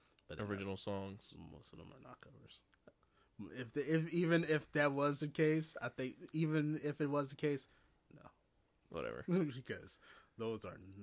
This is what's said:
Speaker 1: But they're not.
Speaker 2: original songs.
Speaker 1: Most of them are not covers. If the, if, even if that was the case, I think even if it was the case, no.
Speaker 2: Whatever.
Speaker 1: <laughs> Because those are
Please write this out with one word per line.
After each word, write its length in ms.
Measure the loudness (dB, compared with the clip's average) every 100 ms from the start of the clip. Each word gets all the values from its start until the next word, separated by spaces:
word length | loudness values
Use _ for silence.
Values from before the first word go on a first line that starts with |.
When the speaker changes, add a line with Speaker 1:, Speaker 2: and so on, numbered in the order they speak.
| -20 -20 -12
Speaker 1:
But 80 | -6
they're 80 | -4
not. 60 |
Speaker 2:
original 240 | -2 -2 -4
songs. 580 | -2 -4 -4 -8 -14 -16 -16
Speaker 1:
Most 200 | -16 -16
of 60 | -18
them 100 | -18
are 140 | -18 -18
not 120 | -18
covers. 420 | -20 -20 -20 -20 -20 _ -20 -20 _ _ _ -14 -10 -10
If 140 | -6
the, 220 | -4 2 2
if, 160 | 2
even 320 | 2 6 6 6
if 220 | 2 2
that 200 | 4 4
was 280 | 6 2 2
the 60 | 0
case, 480 | 4 6 4 2 -4
I 60 | -4
think 260 | -2 -4 -6 -4
even 460 | 0 2 4 2 2
if 160 | 0 0
it 100 | 2
was 200 | 2 0
the 60 | 0
case, 300 | 0 0 -4 -18 _ _ _
no. 140 | -20 -20 -20 _ _ _ _ _
Speaker 2:
Whatever. 340 | -4 -4 -4 0
Speaker 1:
<laughs> 260 | 2 2
Because 440 | -2 -8 -8 -10 -16 -18 -20 -20 -6
those 260 | -4 -4
are 140 | -6 -12 -14 -14